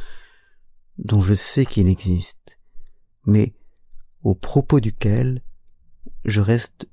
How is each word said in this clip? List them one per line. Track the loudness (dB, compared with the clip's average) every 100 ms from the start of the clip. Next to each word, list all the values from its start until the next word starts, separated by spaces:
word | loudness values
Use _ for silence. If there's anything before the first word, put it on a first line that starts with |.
| -8 -12 -16 _ _ _ -20 _ _ -14
dont | 0 2
je | 4 0
sais | 0 0 0
qu'il | 2 2
existe, | 2 0 -2 -4 -16 -20 _ _ -16 -16 -20 _ _ 2
mais | 2 2 -4 -20 _ -18 -18 -18 _
au | -2 -2
propos | 0 0 2 2
duquel | 0 -2 0 0 0 -4 -10 -18 -20 _ _ -18 -14 -8 -2
je | 0
reste | 2 0 -2 _ -20